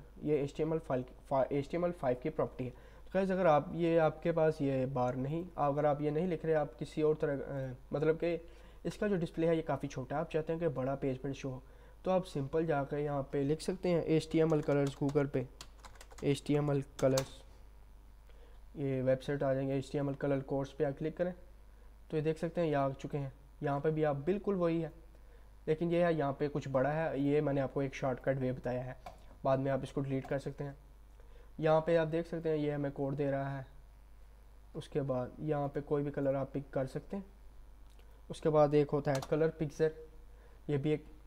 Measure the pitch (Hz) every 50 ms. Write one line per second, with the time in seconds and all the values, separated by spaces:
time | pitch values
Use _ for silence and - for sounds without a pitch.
0 | - - - - - 151 151 131 143 139 - - 151 160 165 160 - - 131 127
1 | 127 - - - - - 139 135 127 - 143 143 139 - 190 170 175 175 175 -
2 | 139 127 127 127 - 156 - - 127 120 - - 123 123 - - - - - -
3 | - - - 190 196 190 185 190 185 160 147 147 147 - 160 165 170 165 165 165
4 | 156 156 156 - - 170 165 165 156 160 156 - 139 139 135 131 127 135 135 123
5 | 123 127 127 127 135 143 160 170 185 - - - 147 143 143 147 151 147 139 147
6 | 147 147 147 156 185 185 165 156 - 160 156 151 147 147 - - 156 - - 156
7 | 151 151 156 - 160 147 139 135 - - 139 135 131 131 127 - - - 143 143
8 | 156 156 160 160 165 170 170 170 - - - - - - - - - 180 - -
9 | 214 208 202 170 165 - - 160 160 170 165 160 160 - 139 131 147 139 - 131
10 | 123 - 139 156 170 - - 156 151 - 165 165 170 156 135 131 127 135 139 135
11 | 143 135 127 - - 139 135 - - 135 127 127 - - - - - - - -
12 | - 190 185 185 185 - - 143 135 135 - 160 170 160 147 143 135 - 156 147
13 | 147 147 143 139 131 - - 143 139 143 156 156 - 196 185 - - 180 170 156
14 | - - 160 156 156 - - 160 160 160 156 151 147 147 143 143 139 139 135 -
15 | 147 139 143 147 139 139 - 131 127 - - - - - - - - - - -
16 | - - - - - 143 139 - - - 147 147 147 143 143 139 139 - - -
17 | 139 135 131 131 135 - - - - - - - - - - - - - - -
18 | - - - - - - - - - - - - - - - 160 139 135 131 131
19 | 127 131 131 131 - 147 143 143 143 135 131 135 135 135 135 139 135 - - 143
20 | 139 143 135 - 147 143 139 135 135 - 143 139 135 - - - 151 139 131 -
21 | 156 156 156 - 175 180 175 - - - - - - - - - - - - -
22 | - - 160 156 151 160 156 - 180 165 - 175 170 156 147 139 135 135 135 -
23 | - - - 143 139 131 - - - - - - 147 143 143 143 147 160 156 156
24 | 156 147 143 143 139 175 202 202 - 202 196 180 170 170 165 170 160 151 - -
25 | - - - - - - - - - - - - - 156 156 - 170 170 170 170
26 | 175 170 160 151 143 139 135 - 151 143 - 143 - 139 135 131 131 143 151 160
27 | 160 147 127 139 139 139 143 151 151 139 139 139 131 127 - 143 139 135 - -
28 | 143 131 123 - - 139 135 135 127 127 127 - - 123 127 123 131 127 131 -
29 | - - - - - - - - - 135 135 135 135 139 135 131 139 - - 147
30 | 135 139 135 135 127 - 147 135 - 147 139 - 143 139 139 - - - - -
31 | - - - - - - - - - - - - 156 156 156 160 156 170 170 165
32 | 160 156 160 165 165 - 175 165 165 160 156 151 147 147 147 143 143 143 143 147
33 | 139 135 135 151 143 139 139 139 139 139 139 135 131 - - - - - - -
34 | - - - - - - - - - - - - - - - 151 - - - 147
35 | 139 139 127 127 123 - - 151 151 151 147 143 143 139 - 147 143 - 151 143
36 | 143 147 143 147 139 135 135 135 135 - - 139 143 - - 139 135 131 - 147
37 | - - 196 202 190 - - - - - - - - - - - - - - -
38 | - - - - - - - - - 160 151 151 147 143 147 151 143 143 151 139
39 | - 147 135 135 - - 160 151 160 160 - - 165 143 - - 160 156 - -
40 | - - - - - - - - - - - - - - 147 135 143 151 151 147
41 | - - - - -